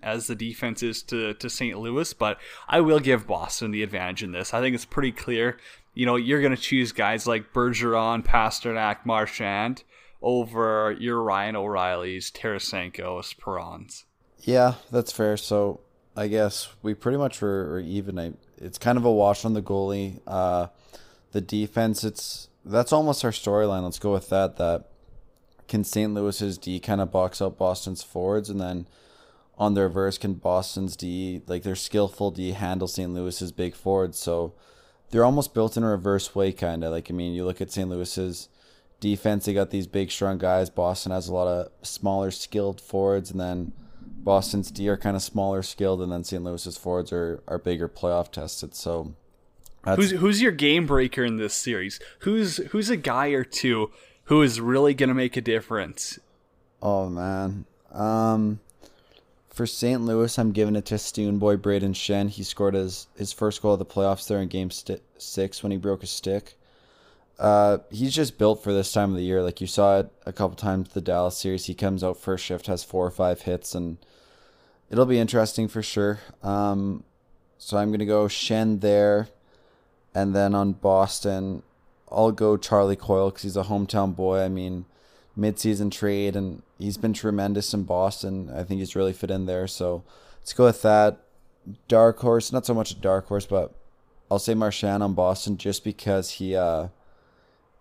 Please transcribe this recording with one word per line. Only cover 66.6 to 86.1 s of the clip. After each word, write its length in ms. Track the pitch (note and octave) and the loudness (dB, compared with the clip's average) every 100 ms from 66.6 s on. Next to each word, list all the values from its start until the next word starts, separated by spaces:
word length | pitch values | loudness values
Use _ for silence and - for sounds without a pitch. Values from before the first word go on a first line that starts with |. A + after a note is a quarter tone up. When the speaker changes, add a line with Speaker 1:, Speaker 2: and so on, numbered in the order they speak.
| _ _ _ _ _ _ _ - | _ _ _ _ _ _ _ 0
Speaker 2:
Uh, 380 | G#2+ G#2 G#2 G2+ - | 4 6 6 4 0
he's 240 | G#2+ C3 | -4 -2
just 240 | C#3+ C#3+ - | 2 0 4
built 240 | G#2 G#2+ | 4 4
for 120 | G#2 | 2
this 180 | G2 F#2+ | 2 2
time 200 | A2 G2+ | 2 2
of 40 | F#2 | 2
the 80 | |
year. 180 | F2+ F#2 | 0 2
Like, 200 | F2+ F2 | 2 -2
you 60 | F#2 | -4
saw 320 | - G2+ G2 | 4 6 6
it 120 | G2 - - | 2 -6 -10
a 80 | |
couple 240 | F#2 G2 - | -2 -2 -2
times 320 | G#2+ F#2+ F#2 | -2 -2 -2
the 100 | - | -4
Dallas 380 | F2+ F2 F2+ - | -2 0 0 -2
series. 280 | F#2+ F#2 - | -4 -4 -6
He 80 | |
comes 300 | F2+ G2 F#2+ | -2 -2 0
out 140 | F#2 F2+ | -2 -2
first 260 | - F#2 | -2 -4
shift, 240 | - F2+ - | -4 -6 -4
has 160 | F2+ | -6
four 240 | - F#2 F2+ | -4 -2 -2
or 40 | |
five 320 | - F#2 F2+ | 2 0 0
hits, 300 | - F2+ - | -2 -4 -4
and 240 | F2+ F2 E2 _ _ _ _ _ _ _ _ _ | -6 -6 -8 _ _ _ _ _ _ _ _ _
it'll 140 | A2 B2+ | 4 4
be 120 | A#2+ | 4
interesting 520 | A2+ A#2+ A2 - A2 | 4 2 2 0 -2
for 120 | A2+ | -2
sure. 380 | G#2 - G2+ G#2 - - | -4 0 0 0 -6 -10
Um, 640 | G2 G2+ G2+ G2+ G2 F#2+ - _ _ _ _ _ | -4 0 0 0 -2 -6 -12 _ _ _ _ _
so 200 | - G#2 | -4 0
I'm 140 | G#2 | 0
gonna 140 | G#2+ G#2 | 0 2
go 220 | G#2+ G#2 | 2 2
Shen 520 | - - A2 A2 G#2+ | 0 -2 2 2 2
there. 500 | G#2 G2+ G#2 G#2 A2 - _ _ _ _ _ _ _ | 4 6 6 4 2 -8 _ _ _ _ _ _ _
And 220 | F#2+ G2 G2 | -2 2 4
then 200 | G2+ G2+ | 4 4
on 180 | G2+ | 2
Boston, 920 | F#2+ G2 F#2+ G2 - G2+ F#2+ F#2+ F#2+ - _ _ _ - | 2 4 6 4 0 -4 -2 -4 -8 -12 _ _ _ -6
I'll 200 | - A2 | 2 2
go 260 | G#2 G#2+ G#2 | 4 4 2
Charlie 380 | - G#2 G2 G2 | 4 4 4 2
Coyle 340 | - G2 G2 | 2 2 2
'cause 140 | F#2+ | 0
he's 120 | G2+ G2 | -6 -4
a 100 | F#2+ | -2
hometown 500 | G2+ G2+ A2 G2 F2 | -2 0 0 0 0
boy. 240 | F#2 F#2+ | 0 2
I 100 | F#2+ | 0
mean, 360 | F#2+ F#2 F#2 F2 _ _ _ _ - | -2 -6 -8 -12 _ _ _ _ -2
midseason 540 | G#2 G2+ A2 G#2 G#2 | -2 0 0 0 -2
trade, 440 | - G#2 | -2 -2